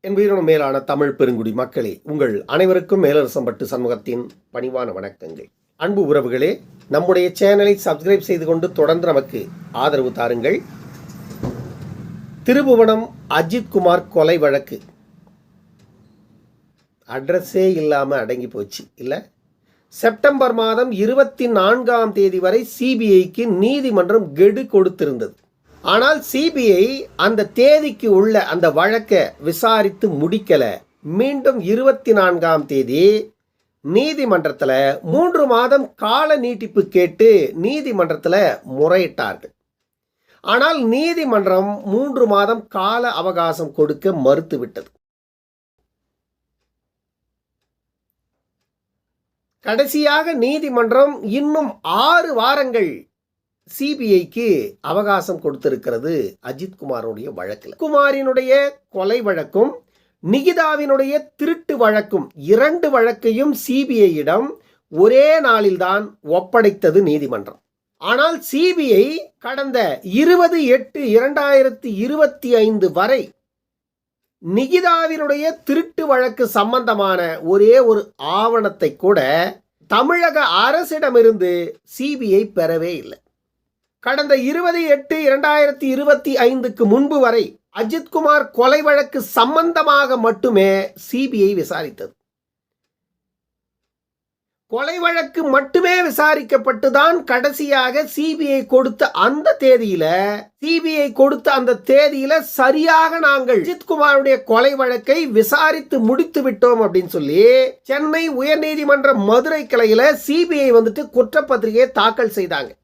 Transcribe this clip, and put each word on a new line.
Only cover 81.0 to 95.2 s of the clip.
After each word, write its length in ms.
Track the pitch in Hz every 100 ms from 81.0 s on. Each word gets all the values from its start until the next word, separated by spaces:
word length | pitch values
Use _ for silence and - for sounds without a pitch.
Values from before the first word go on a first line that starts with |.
| 294 240 226 214 185 175 170 - _
சி 200 | - 269 277
பி 140 | 220
ஐ 100 | 190 214
பெறவே 440 | - 165 165 170
இல்லை. 240 | 165 - - _ _ _ _ _ _ _ _
கடந்த 300 | 247 277 294 277
இருபது 380 | 254 320 349 339 330
எட்டு 300 | 277 277 320
இரண்டாயிரத்தி 680 | 294 277 302 302 285 277 269
இருபத்தி 440 | 262 285 285 294 269
ஐந்துக்கு 440 | 247 262 247 - 220
முன்பு 320 | 233 285 294
வரை 240 | 247 233 - - _ 196
அஜித்குமார் 720 | 226 320 - - 302 294 277
கொலை 300 | - 247 294
வழக்கு 380 | 302 285 277 277 -
சம்பந்தமாக 840 | - 233 311 339 330 294 285 277 254
மட்டுமே 520 | 226 214 254 208 196 196 196 -
சி 200 | - 240 269
பி 160 | 220
ஐ 100 | 196
விசாரித்தது. 580 | 196 156 160 151 - - _ _ _ _ _ _ _ _ _ _ _ _ _ _ _ _ _ _ _ _ _ _ _ _ _ _
கொலை 240 | 226 285 349
வழக்கு 420 | 339 339